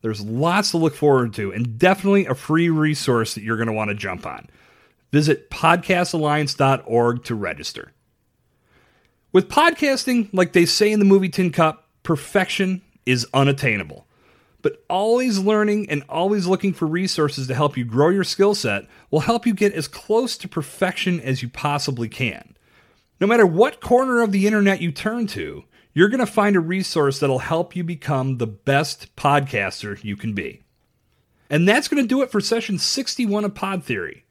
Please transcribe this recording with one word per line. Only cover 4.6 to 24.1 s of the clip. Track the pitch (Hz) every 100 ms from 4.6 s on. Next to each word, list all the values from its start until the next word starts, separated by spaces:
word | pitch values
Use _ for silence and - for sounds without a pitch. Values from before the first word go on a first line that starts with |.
| _ _ _ _ _
Visit | 147 151 139 _
podcastalliance | - 160 175 180 180 175 165 151 151 147 -
dot | 135 131 -
org | 117 120 120
to | -
register. | 113 92 76 76 - - _ _ _ _ _ _ _ _ _ _ _ _ _ _
With | 185 185
podcasting, | - 330 320 294 269 - 247 208
like | 185 175
they | 180
say | 170 - 214
in | 214
the |
movie | 196 196 185
Tin | - 180
Cup, | - 160 - _ _
perfection | - 151 - 202 185 - 185 185 _ _
is | - 127 120
unattainable. | 131 139 139 139 104 80 71 _ _ _ _ _ _
But | 220 - _
always | 185 214 240 254 196
learning | 190 214 208 208 202
and | 147 -
always | 151 190 208 180
looking | 185 196
for | - 160
resources | 170 185 - 151 139 131
to |
help | 127 143 135
you |
grow | 120 117 156
your | 196
skill | 180 - 202
set | 202 117 101 - - _
will | 156
help | 151 233 233
you |
get | 190 202
as | 180 147
close | - - 220 254 -
to | 190
perfection | 175 143 - 185 - 190 170
as | 131 135
you | 123
possibly | - 147 143 143 120 113
can. | - 123 80 - _ _ _ _ _ _ _
No | 202
matter | 233 196
what | 160 262 -
corner | - 247 262